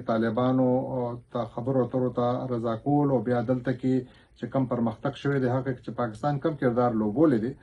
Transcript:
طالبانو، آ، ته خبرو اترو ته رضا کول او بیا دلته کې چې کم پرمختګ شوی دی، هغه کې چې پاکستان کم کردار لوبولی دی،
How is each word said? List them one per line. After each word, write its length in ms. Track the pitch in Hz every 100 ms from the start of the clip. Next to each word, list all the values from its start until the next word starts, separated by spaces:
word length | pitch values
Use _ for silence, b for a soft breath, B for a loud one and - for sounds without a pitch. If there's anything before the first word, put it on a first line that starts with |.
| 120
طالبانو، 640 | 113 113 110 127 131 127 127 135
آ، 280 | 131 120 120 -
ته 120 | 123
خبرو 400 | 113 - 123 131
اترو 240 | 123 131 127
ته 480 | 113 120 127 131 120
رضا 200 | 117 113
کول 340 | 143 147 143
او 80 | 131
بیا 220 | 110 120
دلته 320 | 117 127 123
کې 280 | 123 127 131 127 b b -
چې 100 | 113
کم 180 | 135 123
پرمختګ 440 | 117 117 113 143
شوی 260 | - 139 139
دی، 60 | 127
هغه 260 | 131 131
کې 180 | 123 -
چې 0 |
پاکستان 440 | 113 120 107 147 143
کم 160 | 165
کردار 360 | 151 127 117 123
لوبولی 480 | 110 107 113 160 113
دی، 140 | 113 139